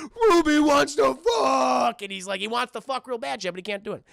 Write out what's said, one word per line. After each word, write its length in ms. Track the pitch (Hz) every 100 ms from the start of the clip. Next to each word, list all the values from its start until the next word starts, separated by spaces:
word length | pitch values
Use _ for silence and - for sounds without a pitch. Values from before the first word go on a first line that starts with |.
| 311 - 453
Ruby 300 | 349 302 302
wants 360 | 302 285 285 294
to 200 | 269 262
fuck. 840 | 440 466 269 269 262 254 240 220
And 100 | 196
he's 160 | 190 185
like, 120 | 196
he 80 | 208
wants 260 | 240 247
to 80 | -
fuck 260 | - 254 -
real 100 | 233
bad, 220 | 277 262
Jim, 140 | 180
but 60 | 180
he 40 |
can't 200 | 180 202
do 100 | 214
it. 100 | 180 -